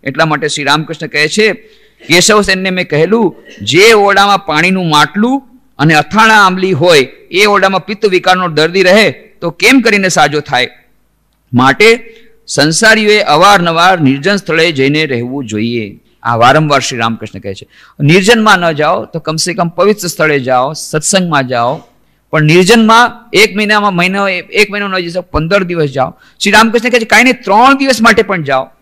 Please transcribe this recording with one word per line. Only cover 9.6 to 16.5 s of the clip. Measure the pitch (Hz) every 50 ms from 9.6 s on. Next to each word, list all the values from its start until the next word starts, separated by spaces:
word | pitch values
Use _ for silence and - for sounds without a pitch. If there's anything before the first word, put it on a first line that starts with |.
| - 226 262 269
કરીને | 214 233 208 202 190 185
સાજો | 175 180 151 147 143 151
થાય? | 143 - 139 123 127 - - _ _ _ _ _ _ _ _ _ _ _ _ _ _ _ -
માટે | 120 127 135 135 - 208 226 226 247 - - - - - _ _ _ _
સંસારીઓએ | - - - 143 156 165 - 226 220 220 220 214 208 214 214
અવારનવાર | 190 - 147 151 180 202 202 190 175 170 165 165 170 185 190 175
નિર્જન | 160 131 135 139 139 185 208
સ્થળે | 196 - - 160 160 160 175
જઈને | 160 135 135 139 147 156 160
રહેવું | 147 135 117 120 123 131 143 139
જોઈએ." | 107 107 107 113 117 120 117 107 98 - - _ _ _ _
આ | - 117 120
વારંવાર | 113 117 123